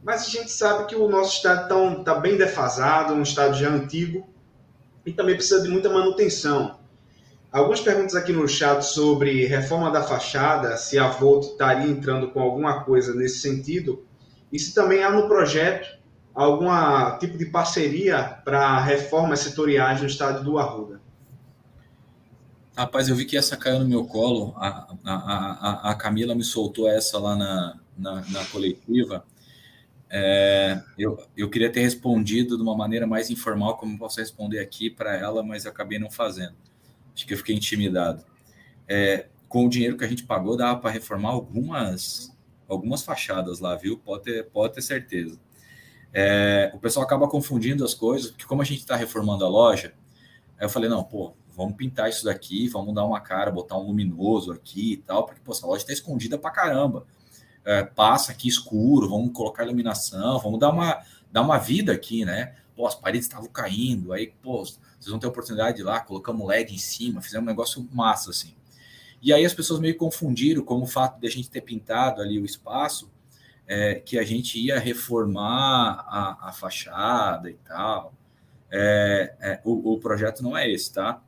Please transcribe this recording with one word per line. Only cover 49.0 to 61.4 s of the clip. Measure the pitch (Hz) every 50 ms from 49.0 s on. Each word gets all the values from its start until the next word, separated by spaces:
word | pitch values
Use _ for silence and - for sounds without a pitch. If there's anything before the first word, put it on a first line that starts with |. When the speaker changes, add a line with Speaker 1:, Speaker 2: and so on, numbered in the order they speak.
| 117 113 - 113 107 104 101 98 98
Speaker 2:
a | 92
loja, | 92 107 117 117 104 - - - - _ _ _ _ _ _ _ _ _ _ _ _ _
aí | 104
eu | 107
falei: | - 127 113 113
não, | 117 101 92
pô, | - - 104 90 82 - _ _ _ - 92
vamos | 92 101 104
pintar | 104 127 131 127 - 107 113
isso | 110 - -
daqui, | 107 95 - - - 90 98 120 123
vamos | - 104 98 104 107
dar | 104 104
uma | 104 110 104
cara, | - - 95 95 101 101
botar | 95 90 87 - 95
um | 95 98
luminoso | 104 101 104 101 90 85 82 92 104 110 104 90 90
aqui | 85 80 _ - - 95 104 113 101
e |
tal, | 95 - _ 92 104 117
porque, | - - - _
pô, | - 110
essa | - -
loja | 127 135 - -
tá | - 139
escondida | 139 - - 147 123 104 117 147 143
pra | 147 160
caramba. | 160 - 185 170 143 131 143 139 110 80 - _ _ _ _ _ _ - - _ _ _ _
É, | 101 104 101 98
passa | - - - 110 107 120 139 - - -
aqui | - - 123
escuro, | 120 - - - 110 107 107 123 143 139 107 92
vamos | 98 104 117 123 -
colocar | - - 113 - - 117
iluminação, | 120 123 120 117 113 104 - - - - 92 101 117 131 120
vamos | - 107 107 113
dar | 139 143
uma, | 156 170 170 165 151 - - - - _ _ _
dar | - 110